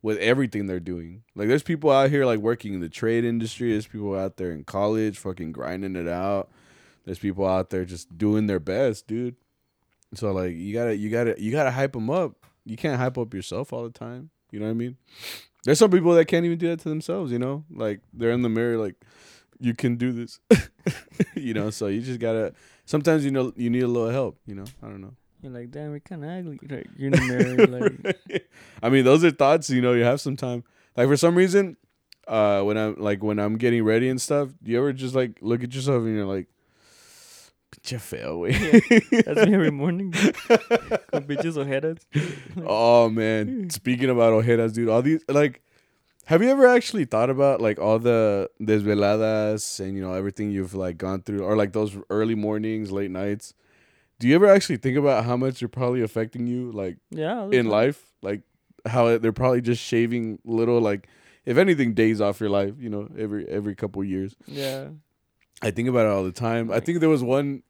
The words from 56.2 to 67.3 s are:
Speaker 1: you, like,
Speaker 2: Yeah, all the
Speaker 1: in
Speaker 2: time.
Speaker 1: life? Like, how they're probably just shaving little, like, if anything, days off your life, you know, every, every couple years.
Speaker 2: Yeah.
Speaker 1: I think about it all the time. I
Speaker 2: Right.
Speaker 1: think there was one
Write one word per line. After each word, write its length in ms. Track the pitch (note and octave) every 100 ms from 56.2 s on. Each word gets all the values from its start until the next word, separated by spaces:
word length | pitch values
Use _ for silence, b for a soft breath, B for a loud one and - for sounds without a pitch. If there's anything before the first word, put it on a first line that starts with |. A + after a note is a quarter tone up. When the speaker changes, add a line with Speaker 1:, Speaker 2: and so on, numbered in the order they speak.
| A2 B2 A#2+
Speaker 1:
you, 240 | B2 B2
like, 260 | G#2+ F#2 E2+ _
Speaker 2:
Yeah, 300 | D#3 D#3 A#3+
all 80 | G3+
the 80 | B2+
Speaker 1:
in 80 | A2+
Speaker 2:
time. 60 |
Speaker 1:
life? 420 | G#2+ B2 D3 _ _
Like, 200 | G2 G#2 _ _ _ _ A2
how 320 | A#2+ A#2 A#2
they're 140 | A2+
probably 280 | G#2+ B2+ B2
just 200 | A#2 A#2
shaving 580 | - A#2 A#2 A#2+ A2+ G#2+
little, 380 | A2+ A2+ A#2 A#2
like, 260 | G#2+ G#2 _ b b b -
if 120 | B2
anything, 360 | F#3+ D#3 A#2+
days 260 | G#2+ A2 G#2+
off 200 | G#2 G2
your 80 | G#2+
life, 240 | G2+ G2 B2+
you 100 | A#2+
know, 180 | G#2 G#2 G#2
every, 300 | A2 G#2 -
every 280 | G2 G#2 F#2+
couple 280 | G#2 F#2+
years. 320 | G2 F#2+ G2 _ -
Speaker 2:
Yeah. 420 | C#3+ C3+ C3+ C#3 D3+ _ _ _ _ _ _
Speaker 1:
I 100 | A2
think 180 | G2 A#2+
about 160 | B2 A2
it 60 |
all 120 | G2
the 80 | F#2+
time. 380 | F2+ A#2 A#2 A2+
I 60 | G#2+
Speaker 2:
Right. 100 | -
Speaker 1:
think 140 | E3+
there 100 | D#3+
was 140 | D3
one 400 | B2